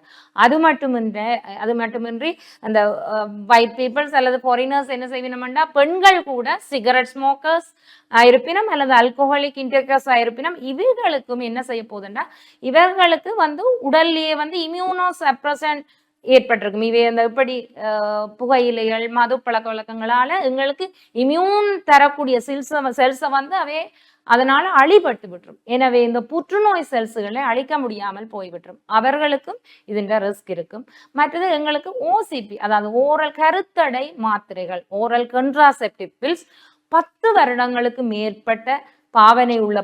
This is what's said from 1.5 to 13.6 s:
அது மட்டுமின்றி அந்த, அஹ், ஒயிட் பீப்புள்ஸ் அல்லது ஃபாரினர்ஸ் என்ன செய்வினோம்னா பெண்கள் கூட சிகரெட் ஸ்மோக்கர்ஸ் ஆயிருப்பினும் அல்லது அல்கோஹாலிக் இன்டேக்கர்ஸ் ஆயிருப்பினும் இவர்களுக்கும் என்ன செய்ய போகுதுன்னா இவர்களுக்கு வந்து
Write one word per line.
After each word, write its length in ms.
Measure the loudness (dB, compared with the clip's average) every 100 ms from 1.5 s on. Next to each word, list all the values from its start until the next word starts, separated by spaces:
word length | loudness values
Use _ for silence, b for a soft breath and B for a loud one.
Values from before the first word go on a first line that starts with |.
| -8
அது 140 | -6 -4
மட்டுமின்றி 560 | -4 -6 -10 -6 -8 -8 b b
அந்த, 160 | -2 0 0 -2 -6
அஹ், 260 | -6 -6 -8 2
ஒயிட் 260 | 4 4 -2
பீப்புள்ஸ் 400 | -4 -2 -2 0
அல்லது 220 | 2 0
ஃபாரினர்ஸ் 500 | 0 -2 0 -4 -4
என்ன 180 | -8 -8
செய்வினோம்னா 580 | -10 -10 -10 -6 -2 0
பெண்கள் 500 | 2 2 4 4 4
கூட 340 | 0 -6 -4 -6
சிகரெட் 480 | -6 -2 0 2 0
ஸ்மோக்கர்ஸ் 580 | -2 -2 -2 -2 -2 -4 b b b _
ஆயிருப்பினும் 600 | 6 6 6 2 -2 -2
அல்லது 220 | -2 4
அல்கோஹாலிக் 680 | 4 4 2 0 0 -2 -6
இன்டேக்கர்ஸ் 480 | -2 -2 0 0 2
ஆயிருப்பினும் 480 | 0 0 -2 -6 -6 -8
இவர்களுக்கும் 720 | -2 0 0 -2 -4 -6 -8
என்ன 200 | -8 -8
செய்ய 200 | -8 -10
போகுதுன்னா 420 | -10 -14 -12 -12 -12 b b b
இவர்களுக்கு 720 | 0 4 4 4 2 2 -2 -2
வந்து 280 | -2 0